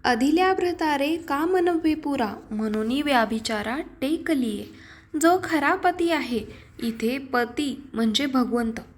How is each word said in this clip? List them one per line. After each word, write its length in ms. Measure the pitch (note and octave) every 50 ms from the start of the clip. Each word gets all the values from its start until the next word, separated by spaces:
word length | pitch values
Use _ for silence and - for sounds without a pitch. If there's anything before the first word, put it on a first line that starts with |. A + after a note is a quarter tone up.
| -
"अधिल्या 500 | B3 B3 A3+ B3+ C#4+ D4+ E4+ F#4 F#4+ F#4+
भ्रतारे 600 | F#4+ F4+ F4 E4+ - E4 D#4 D4 C4+ C#4 D4 E4
काम 420 | E4+ - - C#4+ C#4 D#4+ F4+ F#4
नव्हे 380 | F#4 F4 F4 F4 D#4+ E4 D#4 D#4
पुरा, 380 | D#4 D4+ D4 C#4 C#4 A#3 - A3 - - -
म्हणून 400 | A3 G#3+ A3 A3 G#3+ G#3+ A3 A3 B3+ C#4+ D4
व्याभिचारा 720 | C#4+ C4+ A#3+ A3 G#3+ A3+ A3 A3+ - A3+ G#3 G3+ G#3+ A#3+ D4+ E4 - - -
टेकलिये." 640 | D#4 C#4+ D#4+ E4+ - - D#4+ C4+ A#3+ A3 G#3 G3+ G#3 - - - - - - - - _ - D4+
जो 160 | D4+ E4 F4+ F#4 F4+
खरा 320 | - E4 D4+ C4+ D4 F4+
पती 360 | F#4+ G4 F4+ F4 F4+ E4+ E4+
आहे, 280 | E4 D4 B3+ A#3+ B3 G#3+ - - - - - - - -
इथे 380 | - A#3 A3 A3+ A3 A3+ B3+
पती 680 | C#4 C4+ C4 - B3 A#3+ A#3 A#3+ - D4+ C4+ - - - - -
म्हणजे 320 | G#3+ A3+ A3 G#3 A3 C#4+
भगवंत 540 | C#4+ B3+ C4 B3 B3+ A#3 A#3+ A#3 A3+ A3 - - - -